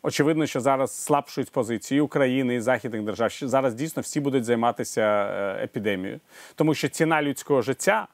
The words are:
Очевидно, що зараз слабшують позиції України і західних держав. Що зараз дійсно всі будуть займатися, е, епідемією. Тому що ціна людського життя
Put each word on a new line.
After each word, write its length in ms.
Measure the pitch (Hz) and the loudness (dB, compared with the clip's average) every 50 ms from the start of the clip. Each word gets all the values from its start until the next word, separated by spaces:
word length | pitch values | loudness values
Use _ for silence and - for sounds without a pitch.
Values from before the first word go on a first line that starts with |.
Очевидно, 440 | - 151 - - 143 151 165 156 156 | -4 -4 0 2 2 4 4 2 0
що 140 | 131 - 139 | 0 -2 0
зараз 440 | 113 139 139 131 135 120 - - - | 2 2 2 2 0 -2 -4 -10 -2
слабшують 480 | - 147 143 143 - - - 135 - | 0 0 0 0 -2 -6 -6 -6 -4
позиції 480 | - 139 120 107 117 107 - - 135 143 | -2 -4 -2 -2 -4 -6 -2 0 2 2
України 540 | 151 135 - 151 139 127 127 135 135 123 123 | 2 2 2 2 2 2 2 0 0 0 0
і 60 | 123 | 0
західних 420 | 107 120 127 117 - 127 110 110 | 0 0 0 0 -2 -6 -6 -4
держав. 280 | 107 104 101 92 117 104 | -4 -4 -2 0 -2 -2
Що 180 | - - 147 127 | -2 -4 -4 0
зараз 260 | 123 135 131 131 110 | 2 2 2 2 -2
дійсно 280 | 113 143 160 - 143 | -2 -6 -6 -4 -6
всі 180 | 123 - - 156 | -8 -4 -4 -2
будуть 240 | 143 139 131 135 117 | -2 0 0 0 2
займатися, 580 | 113 120 117 117 120 120 - 117 - - 117 | 2 0 2 2 0 0 -2 -6 -4 -2 0
е, 640 | 110 107 104 104 101 101 98 98 101 98 98 110 113 | 2 2 2 2 0 0 -2 -4 -4 -4 -4 -4 -6
епідемією. 560 | 127 _ 127 98 107 101 92 92 98 110 151 _ _ - - - - - | -6 _ -4 -2 -2 -2 -2 -4 -8 -8 -12 _ _ -20 -20 -20 -20 -2
Тому 200 | - 151 156 151 | 0 2 2 2
що 140 | - - 139 | 0 -2 -4
ціна 340 | - - 165 156 160 156 | 0 0 2 2 4 2
людського 400 | 147 143 135 - - - 143 135 | 2 0 -4 -6 -2 2 2 2
життя 440 | 110 135 131 - - 185 202 220 196 - | 2 0 -2 0 2 2 2 2 0 -6